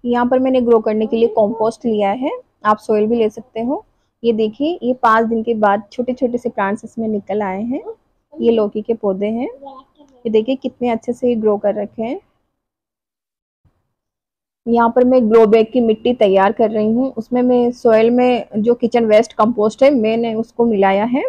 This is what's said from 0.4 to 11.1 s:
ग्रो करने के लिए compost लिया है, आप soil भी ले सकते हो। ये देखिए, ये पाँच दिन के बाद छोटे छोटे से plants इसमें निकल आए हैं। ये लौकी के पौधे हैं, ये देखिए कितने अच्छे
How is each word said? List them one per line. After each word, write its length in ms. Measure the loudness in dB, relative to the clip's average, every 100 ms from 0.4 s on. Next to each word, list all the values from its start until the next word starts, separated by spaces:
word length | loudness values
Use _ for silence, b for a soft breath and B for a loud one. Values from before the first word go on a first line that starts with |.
| 2 2
ग्रो 180 | 4 2
करने 260 | 2 -2 -2
के 100 | 0
लिए 100 | 0
compost 580 | 2 0 0 -4 -2 -4
लिया 240 | 0 -2
है, 200 | -2 -6 -8 _ _ -2
आप 120 | -2
soil 280 | 0 0 0
भी 80 | 0
ले 140 | -2
सकते 320 | -4 -14 -8
हो। 220 | -6 -6 _ _ _ _
ये 100 | -2
देखिए, 440 | 0 -2 -2 -4 -2
ये 100 | -4
पाँच 320 | 0 2 2 0
दिन 160 | -2
के 100 | -2 0
बाद 280 | 0 0 -4
छोटे 220 | -8 -6
छोटे 240 | -2 -4 -4
से 120 | -6
plants 340 | -4 -4 -4 -8
इसमें 220 | -8 -4
निकल 340 | -6 -4 -6
आए 200 | -4 -6
हैं। 200 | -6 -8 -10 -18 _ _ _
ये 180 | -2 0
लौकी 300 | 2 -2 -6
के 120 | -6
पौधे 340 | -4 -4 -4 -4
हैं, 220 | -4 -8 -10 -20 -20 _ _ _ _ -2
ये 40 |
देखिए 260 | -2 0 -6
कितने 340 | -6 _ -4
अच्छे 240 | -4 -6